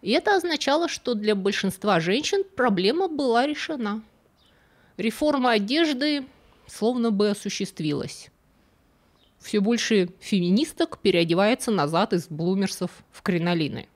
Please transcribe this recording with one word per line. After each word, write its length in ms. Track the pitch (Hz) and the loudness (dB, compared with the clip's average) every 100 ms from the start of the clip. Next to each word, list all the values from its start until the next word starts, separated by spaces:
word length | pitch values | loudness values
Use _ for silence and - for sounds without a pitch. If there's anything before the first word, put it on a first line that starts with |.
И 80 | 190 | 0
это 260 | 269 - 392 | 0 2 0
означало, 520 | 339 311 - 285 339 | 0 -2 0 2 0
что 260 | - - | -4 -4
для 200 | 233 208 | -2 0
большинства 640 | 208 190 202 196 - 208 180 | 0 0 0 -2 -2 2 2
женщин 440 | 160 214 302 403 392 | 2 0 0 -2 -2
проблема 540 | - 254 196 185 302 381 | 0 0 2 2 2 0
была 380 | 302 269 233 277 | 0 2 2 2
решена. 560 | 294 - 302 220 151 - _ _ _ _ _ _ _ _ - | -2 -6 -6 -4 -6 -10 _ _ _ _ _ _ _ _ -6
Реформа 540 | 214 - 302 285 254 | -4 0 0 2 2
одежды 720 | 226 202 285 330 262 294 285 269 _ _ _ - | 2 2 2 2 2 0 -2 -6 _ _ _ -20
словно 440 | - 214 247 233 | -4 -2 0 0
бы 200 | 196 208 | 2 0
осуществилась. 1000 | 202 208 - 196 - 156 143 127 - - _ _ _ _ _ _ _ _ _ _ _ | 0 -6 -6 -8 -6 -4 -4 -6 -12 -20 _ _ _ _ _ _ _ _ _ _ _
Все 220 | - 214 | -4 0
больше 480 | 202 233 - 220 180 - | 2 0 2 2 2 -4
феминисток 760 | - 202 175 196 320 - 330 - | -2 0 4 2 2 -2 -4 0
переодевается 720 | - 180 165 170 208 254 - | 0 2 2 2 2 0 0
назад 420 | 202 147 165 196 | 0 0 0 0
из 160 | 180 - | -2 -4
блумерсов 640 | 151 170 190 190 - 180 - _ | -4 -2 0 -2 -4 -8 -8 _
в 120 | - | -10
кринолины. 680 | - 175 170 170 151 113 - | -2 0 0 0 -2 -6 -14